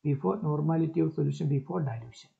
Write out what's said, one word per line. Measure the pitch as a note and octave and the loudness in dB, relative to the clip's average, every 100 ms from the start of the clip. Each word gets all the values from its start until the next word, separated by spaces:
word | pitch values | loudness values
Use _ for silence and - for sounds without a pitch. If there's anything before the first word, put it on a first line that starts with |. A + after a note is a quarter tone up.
| D3 | 0
before, | C#3 F#3 G3 D3+ | 0 0 0 0
normality | D3+ D#3 E3 D#3+ E3+ D#3+ | 0 2 2 2 2 0
of | D#3+ | 2
solution | C#3+ C#3 D3+ C#3 | -2 0 0 0
before | - F3+ C#3 | 0 -2 -2
dilution. | A2+ A#2 - - | -4 -10 -16 -20